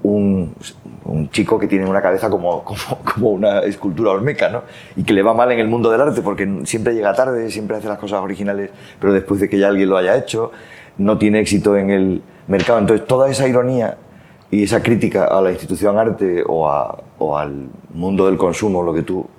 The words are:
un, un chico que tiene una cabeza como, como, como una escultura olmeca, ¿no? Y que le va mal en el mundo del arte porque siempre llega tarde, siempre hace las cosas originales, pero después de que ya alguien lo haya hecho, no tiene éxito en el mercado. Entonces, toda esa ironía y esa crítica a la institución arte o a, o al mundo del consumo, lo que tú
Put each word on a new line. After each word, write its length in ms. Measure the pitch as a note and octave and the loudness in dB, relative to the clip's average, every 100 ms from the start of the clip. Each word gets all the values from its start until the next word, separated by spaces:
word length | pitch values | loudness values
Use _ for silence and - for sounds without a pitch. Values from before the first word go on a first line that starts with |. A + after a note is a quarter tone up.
un, 500 | G2+ G#2 G2+ F#2+ E2 - - - - - - | -2 0 2 0 -4 -10 -18 -20 -20 -16 -8
un 240 | D#2 D2+ | -6 -4
chico 260 | - F#2+ A2 | -2 0 0
que 100 | F#2+ | 0
tiene 180 | G2 F#2+ | -2 0
una 120 | F#2+ | 0
cabeza 280 | F#2+ F#2+ A2+ | 2 0 0
como, 340 | G2 F2 E2+ | -2 -2 -4
como, 160 | - G#2 - C3 - | -6 -10 -8 -8 -6
como 160 | - A2+ | -2 0
una 280 | G2 G#2 G2+ | 0 0 0
escultura 520 | F#2 G2 G2+ D#2 A2 | -2 -4 -6 -2 0
olmeca, 380 | G2 B2 D3 - | 0 -2 -2 -2
¿no? 140 | A#2+ - - - - | -4 -10 -16 -14 -6
Y 80 | |
que 100 | - | 0
le 100 | G2+ | 4
va 100 | G2+ | 4
mal 180 | A2+ B2 | 4 4
en 80 | A#2 | 2
el 80 | A2 | 2
mundo 220 | A#2 A#2 | 2 2
del 120 | A2+ | 4
arte 200 | D3 A#2+ | 2 0
porque 400 | F#2+ G2+ G2 F#2+ C#2 | -2 -2 -4 -4 -4
siempre 280 | A2+ A2 | -4 -2
llega 200 | A#2 G2+ | 0 0
tarde, 360 | G2+ C3 A#2+ A2+ | 2 0 0 -4
siempre 260 | G2+ G#2+ G#2+ | -6 -6 -6
hace 100 | G#2+ | -6
las 100 | G2+ | -8
cosas 240 | G#2 G2 | -6 -4
originales, 480 | F#2+ F#2+ G2+ G2+ G2 - - - | -4 -6 -4 -4 -8 -12 -20 -2
pero 140 | G2 | 2
después 260 | G2 - G2+ | 2 2 0
de 100 | F#2+ | 0
que 80 | G2+ | 2
ya 100 | G2 | 2
alguien 200 | G2+ F#2+ | 4 2
lo 80 | F#2+ | 2
haya 180 | F2+ A#2 | 2 2
hecho, 340 | - A2 A2+ - - - - - | 0 -4 -4 -8 -20 -20 -16 -2
no 200 | G2 G#2+ | 0 2
tiene 220 | G#2+ G#2+ | 2 2
éxito 380 | G2+ G#2 G#2 G2+ | 2 2 2 2
en 120 | G2 | 2
el 320 | G2 F#2+ F2 - - - | 2 2 -2 -6 -16 -2
mercado. 320 | F#2+ A2 A#2 | 0 2 2
Entonces, 280 | G2+ A2 - | 4 2 2
toda 220 | B2+ C3+ | 2 2
esa 180 | C3+ C3+ | 2 0
ironía 500 | B2 B2 B2+ A2 - - - - - - | 2 0 0 -2 -6 -14 -20 -20 -20 -4
y 120 | G2+ | 0
esa 180 | G2+ A2+ | 2 2
crítica 440 | - A2+ G#2+ G2+ F2+ | 2 2 2 2 2
a 160 | F#2 | 2
la 100 | F#2+ | 2
institución 460 | F2+ - F2+ G#2 G2+ | -2 -6 -2 0 2
arte 460 | A2+ G#2 G2 F2 - | 0 0 -2 -2 -2
o 220 | D#2+ D2+ | -2 0
a, 280 | C#2+ A#1+ - - - | 0 -4 -8 -18 -6
o 180 | D#2 D2 | -4 -2
al 320 | D2 C#2 C2+ - - | -4 -8 -12 -16 -16
mundo 320 | D#2 F2+ G2 F#2+ | -8 -2 0 2
del 100 | F#2 | 2
consumo, 440 | F#2 E2 G#2+ F#2 | 0 0 -2 0
lo 100 | F2 | 0
que 80 | D#2+ | -2
tú 240 | D#2 F#2 - | -4 -6 -8